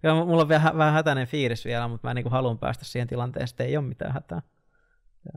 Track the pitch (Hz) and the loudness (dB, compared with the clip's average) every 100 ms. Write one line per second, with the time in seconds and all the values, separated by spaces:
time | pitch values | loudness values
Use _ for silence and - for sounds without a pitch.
0 | 165 160 170 165 151 156 160 160 151 156 | 4 2 4 4 6 4 4 4 4 4
1 | 156 135 123 151 127 113 - 120 120 117 | 2 0 -2 -2 -2 -2 -4 -4 -4 -6
2 | 120 123 117 127 127 113 - 123 - 127 | -6 -4 0 0 0 -2 -4 -6 -6 -6
3 | 120 120 123 - 127 - 123 147 135 120 | -4 -4 -6 -6 -8 -4 -2 -2 -4 -8
4 | - 135 - 170 - _ _ _ _ _ | -6 -6 -6 -12 -12 _ _ _ _ _
5 | _ _ - | _ _ -18